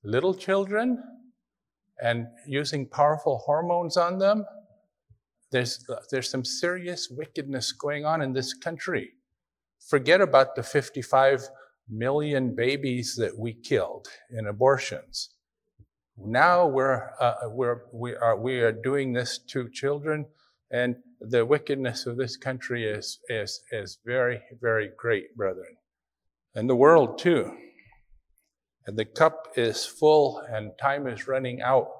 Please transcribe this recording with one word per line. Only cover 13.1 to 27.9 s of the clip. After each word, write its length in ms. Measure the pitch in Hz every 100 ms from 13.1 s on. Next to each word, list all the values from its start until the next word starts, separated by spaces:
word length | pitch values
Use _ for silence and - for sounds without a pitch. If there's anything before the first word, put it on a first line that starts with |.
| 120
that 200 | 107 -
we 160 | 117
killed 540 | 113 - 123 90 - - - _
in 180 | 117 104
abortions. 840 | 104 131 135 - - - - - _ _ _ _ _ _ _ _ -
Now 500 | 104 120 165 180 170
we're, 420 | 135 135 123 - -
uh, 140 | 127 110 120
we're, 340 | 117 120 120 -
we 240 | 117 120 110
are, 240 | 117 104
we 200 | 120 127
are 100 | 117
doing 400 | 110 123 139 135
this 280 | 123 120 - -
to 200 | 139 117
children, 580 | - 139 147 151 151 147 _ _ _ _
and 240 | 120 123 123 _ _
the 260 | 113 120 117
wickedness 600 | 147 147 139 127 - -
of 100 | 120
this 220 | 123 -
country 480 | 135 131 - 120 110
is, 340 | 104 - - -
is, 340 | 110 101 - _
is 260 | 110 98 - 117
very, 360 | 127 123 117 - 120
very 300 | 120 110 104 -
great, 380 | 117 107 - 113
brethren. 400 | 98 92 90 _ _ _ _ _ _ _ _ -
And 140 | 120
the 60 | 123
world 420 | 143 165 120 -
too. 400 | 180 156 - - - _ _